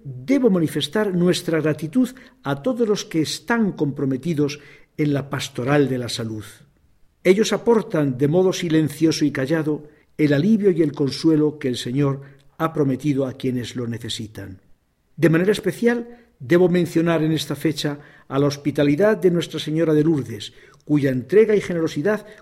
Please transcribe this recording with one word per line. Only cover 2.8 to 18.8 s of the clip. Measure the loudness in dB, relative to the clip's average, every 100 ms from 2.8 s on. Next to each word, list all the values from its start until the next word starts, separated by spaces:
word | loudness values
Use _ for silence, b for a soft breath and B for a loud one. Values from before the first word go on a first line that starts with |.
| 0
los | 0
que | -2 -2
están | -2 -4 -2 0 0
comprometidos | 0 -4 -2 -2 -2 -2 -2 -2 -4 B B B -4
en | -2
la | -2 -4
pastoral | -6 -6 -4 0 2 2
de | 0
la | -4
salud. | -6 -8 -8 -12 -20 _ _ _ _ _ _
Ellos | 2 2 2
aportan | 0 2 2 0 0 0 0
de | 2
modo | 2 2
silencioso | 0 0 2 0 2 0 2
y | 0
callado | 0 -2 -2 -2 -4 B B B 0
el | 2
alivio | 4 4 4 4
y | 4
el | 2
consuelo | 0 -2 0 2 4 2 0
que | -4
el | -4
Señor | -4 0 0 -2 B B B -6
ha | -4
prometido | 0 0 0 -2 -2 -2
a |
quienes | -4 -4 -4 -6 -6
lo | -6
necesitan. | -6 -8 -10 -10 -12 -14 -16 _ _ _ _ _ 0
De | 2
manera | 4 2
especial, | 0 -2 0 0 0 -4 -16 _ _
debo | 0 4 4
mencionar | 2 0 0 0 2
en | 0
esta | -2 -4
fecha | -4 -2 -2 -6 -8 B B -6
a | -2
la | 0
hospitalidad | -2 -4 0